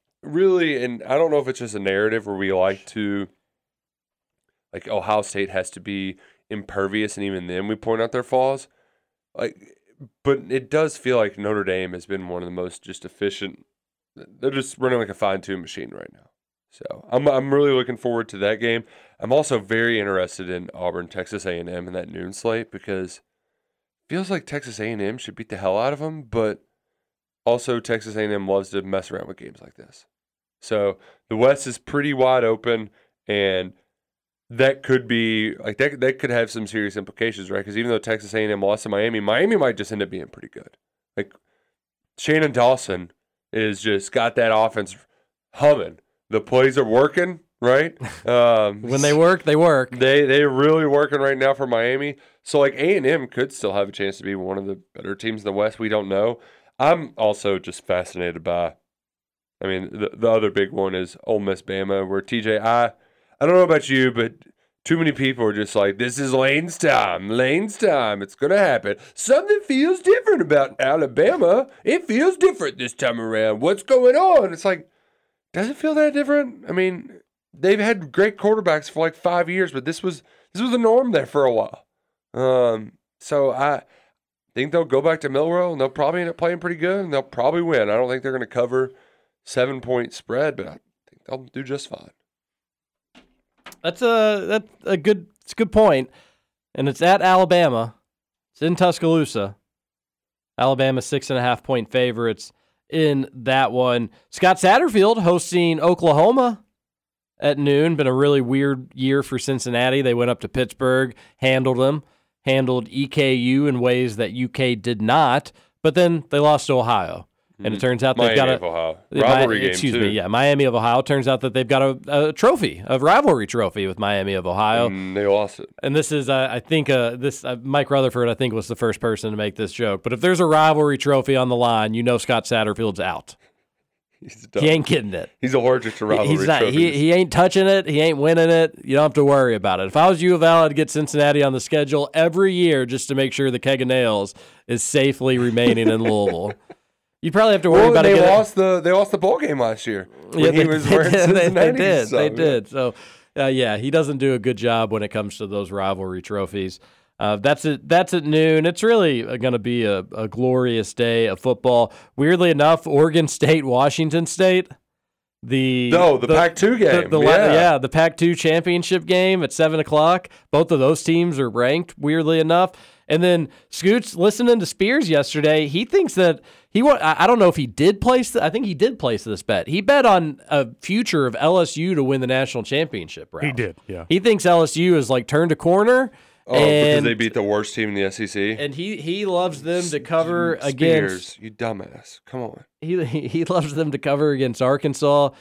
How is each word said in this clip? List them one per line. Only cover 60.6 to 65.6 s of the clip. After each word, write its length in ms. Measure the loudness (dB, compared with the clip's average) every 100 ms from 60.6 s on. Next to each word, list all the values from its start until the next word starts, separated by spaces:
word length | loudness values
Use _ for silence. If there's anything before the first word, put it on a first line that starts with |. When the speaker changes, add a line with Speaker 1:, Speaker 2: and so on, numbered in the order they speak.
| -4
Speaker 1:
one 240 | -4 -4
is 220 | -4 -8 -10
Ole 160 | -6 -4
Miss 220 | -4 -6
Bama, 460 | -8 -8 -4 -4 -4
where 120 | -6
T 200 | -4 -4
J, 200 | -2 -2
I, 320 | 0 2 0 -4 _ _ _ _
I 60 | 4
don't 100 | 4
know 60 |
about 260 | 6 2 2
you, 240 | 0 2
but 220 | 0 -4 -8 _ _ _ _
too 140 | -4 0
many 120 | 0
people 340 | 0 -4 0
are 80 | -2
just 220 | -2